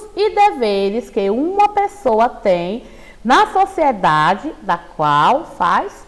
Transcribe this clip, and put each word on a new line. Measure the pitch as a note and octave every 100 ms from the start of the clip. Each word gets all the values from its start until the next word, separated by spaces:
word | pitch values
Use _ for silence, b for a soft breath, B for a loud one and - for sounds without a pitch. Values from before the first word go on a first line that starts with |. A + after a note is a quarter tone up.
| - -
e | G#4
deveres | G#4 G#4 D#4+ A3 G3 G3 A3 B3
que | - G3
uma | A3+ D#4+ G4 G4+
pessoa | G#4 G4+ - B3+ G#3+ A#3+
tem | A#3 G#3+ F3 F3 A3+ B B B B
na | A3 D4+ G#4+
sociedade | F#4+ F#4+ F#4 D4 A3 F3 D#3 D#3 G3+ D4 -
da | F#3+ E3+
qual | - - D3+ D3 E3 C4 E4
faz | - F3 F#3 F#4+ -